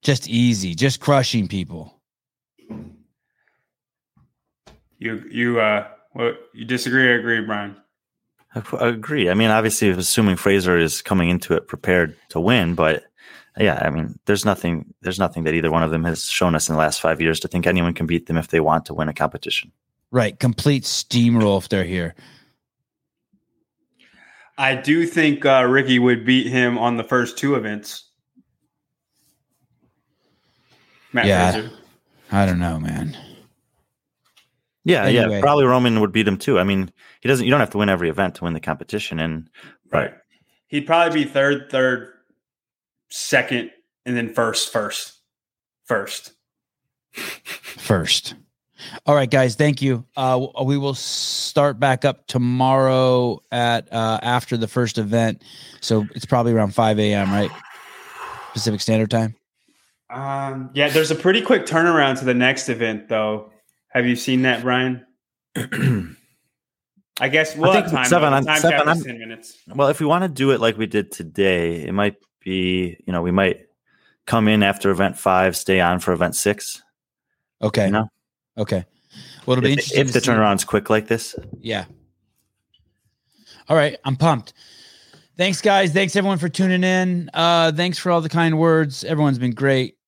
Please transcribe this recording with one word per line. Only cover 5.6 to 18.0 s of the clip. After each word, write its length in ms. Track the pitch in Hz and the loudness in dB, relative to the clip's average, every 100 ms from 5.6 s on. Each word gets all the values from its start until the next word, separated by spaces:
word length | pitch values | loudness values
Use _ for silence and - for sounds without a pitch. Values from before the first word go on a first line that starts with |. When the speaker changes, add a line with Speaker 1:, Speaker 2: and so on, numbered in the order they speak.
| 110 104 - - _ | 2 0 -4 -18 _
Speaker 2:
what, 260 | - 117 117 - | -4 -4 -4 -14
you 100 | - | -18
disagree 440 | 113 127 123 127 127 | -6 -4 0 2 4
or 100 | 120 | 4
agree, 220 | 113 117 | 2 -2
Brian? 340 | 107 104 101 101 _ _ _ _ _ _ _ - | -2 -6 -8 -14 _ _ _ _ _ _ _ -12
Speaker 3:
I, 80 | 107 - | -10 -2
I 80 | 120 | -2
agree. 420 | 117 113 151 90 | -2 -6 -2 0
I 40 | |
mean, 160 | 92 113 | 2 2
obviously, 400 | 110 110 107 104 | 2 0 0 0
assuming 480 | 90 90 - 107 90 | 0 -2 2 2 2
Fraser 400 | - 98 90 87 | 2 2 4 2
is 240 | 82 - | 2 -2
coming 260 | - 95 87 | -2 0 2
into 280 | 90 - 82 | 0 0 -2
it 120 | - | -2
prepared 480 | - - 90 80 71 _ | -10 0 2 2 -4 _
to 100 | 80 | -4
win, 340 | 90 123 85 | 0 0 0
but 300 | 85 80 78 - _ - - _ - | 0 0 0 -6 _ -20 -20 _ -2
yeah, 240 | 107 73 | 0 0
I 80 | - | -2
mean, 280 | 76 78 - - | -4 -6 -10 -2
there's 200 | 101 107 | 0 0
nothing, 480 | 98 87 82 - - | -2 -2 -4 -8 -12
there's 180 | 87 92 | -8 -2
nothing 240 | 90 82 | -2 -2
that 100 | 78 | -2
either 160 | 82 82 | 0 2
one 140 | 80 | 0
of 80 | 80 | 0
them 140 | 80 82 | -2 -2
has 180 | 80 | -4
shown 320 | - - 90 80 | -6 -2 0 0
us 140 | - | -2
in 60 | 78 | 0
the 40 | |
last 220 | 78 - | 0 0
five 180 | 82 80 | -2 0
years 220 | 80 82 | 0 -2
to 60 | - | -4
think 180 | 90 87 | -2 0
anyone 260 | 90 87 | 0 0
can 120 | 82 | -2